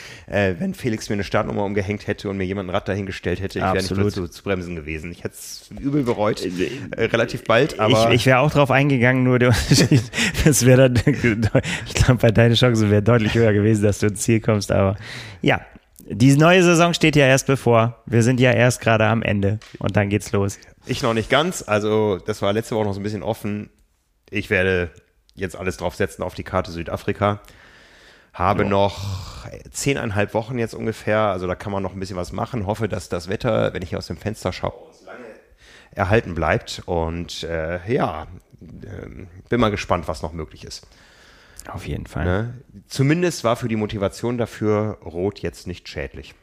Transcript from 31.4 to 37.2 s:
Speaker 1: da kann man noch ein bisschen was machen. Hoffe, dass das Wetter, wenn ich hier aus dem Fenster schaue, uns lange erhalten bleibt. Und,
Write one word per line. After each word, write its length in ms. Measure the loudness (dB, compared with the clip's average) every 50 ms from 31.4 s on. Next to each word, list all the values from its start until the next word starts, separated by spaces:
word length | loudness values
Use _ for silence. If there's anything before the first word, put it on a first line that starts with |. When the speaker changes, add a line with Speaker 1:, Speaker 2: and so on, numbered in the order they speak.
| -4
Speaker 1:
da 100 | -4 -6
kann 180 | -6 -6 -6 -6
man 100 | -6 -6
noch 80 | -6
ein 80 | -8 -8
bisschen 160 | -10 -8 -8
was 160 | -8 -8 -8
machen. 360 | -8 -8 -8 -6 -6 -6 -4 -4
Hoffe, 200 | -4 -4 -4 -4
dass 220 | -6 -8 -8 -8
das 180 | -8 -8 -6 -8
Wetter, 460 | -8 -4 -2 -2 0 0 0 -2 -4
wenn 80 | -6
ich 80 | -8 -8
hier 80 | -8 -10
aus 100 | -8 -10
dem 80 | -12
Fenster 380 | -10 -8 -8 -8 -6 -6 -8 -6
schaue, 180 | -6 -6 -8 -8 -8 -14 -20
uns 160 | _ _ _
lange 200 | -20 -20 -18 -20 -20 -20 -20 _ _ _ _ _ -20 -20 -20 -20 _
erhalten 440 | -6 -4 0 2 2 2 0 0 -4
bleibt. 480 | -2 0 0 0 0 -2 -8 -12 -12 -8
Und, 580 | -4 -2 -2 -2 -2 -4 -8